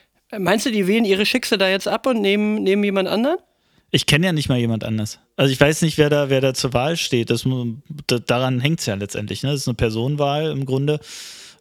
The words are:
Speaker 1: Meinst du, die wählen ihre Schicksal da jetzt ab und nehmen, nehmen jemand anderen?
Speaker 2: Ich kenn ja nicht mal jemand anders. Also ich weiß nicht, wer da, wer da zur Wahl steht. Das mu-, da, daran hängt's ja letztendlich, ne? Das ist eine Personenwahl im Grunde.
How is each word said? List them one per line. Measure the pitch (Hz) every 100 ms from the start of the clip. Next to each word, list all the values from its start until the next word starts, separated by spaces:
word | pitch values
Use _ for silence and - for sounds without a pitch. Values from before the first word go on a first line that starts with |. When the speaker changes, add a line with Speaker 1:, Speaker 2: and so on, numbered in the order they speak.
| _ _ _ 214
Speaker 1:
Meinst | 175 220 277
du, |
die | 214 180
wählen | 220 214
ihre | 190 208
Schicksal | 254 - 208
da | 190
jetzt | 196 -
ab | 214 262
und | 233
nehmen, | 202 208 214 214
nehmen | 190 202
jemand | 202 196 185
anderen? | 196 254 370 _ _ _ _ _
Speaker 2:
Ich | 147 -
kenn | 147
ja | 185
nicht | 156 139
mal | 123
jemand | 117 113
anders. | 113 110 107 - _ -
Also | 139
ich | 127
weiß | 143 156
nicht, | 160 147
wer | 147
da, | 147 139
wer | 135
da | 131 131
zur | 131
Wahl | 120 139 170
steht. | - 123 113
Das | 120 131
mu-, | 127 120 117 - 151 -
da, | 123
daran | - 123 131 127
hängt's | 139 165 -
ja | 98
letztendlich, | 101 - 104 104
ne? | 131
Das | 143
ist | 131
eine | 117
Personenwahl | 117 110 127 147 143 147 156
im | 143 131
Grunde. | 131 143 151 - - - - - -